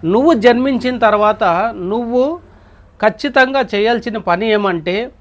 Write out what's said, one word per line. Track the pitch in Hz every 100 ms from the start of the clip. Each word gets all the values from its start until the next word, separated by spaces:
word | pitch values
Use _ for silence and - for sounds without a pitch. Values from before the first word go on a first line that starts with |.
నువ్వు | 160 208 294
జన్మించిన | 294 226 240 262 254 247 247
తర్వాత | 220 208 208 214 202 170 220 220
నువ్వు | 180 220 233 247 262 339 - - - - - _
ఖచ్చితంగా | 214 214 285 262 262 269
చేయాల్సిన | 254 202 214 240 - 220
పని | 180 175 220
ఏమంటే | 214 202 175 160 190 247 _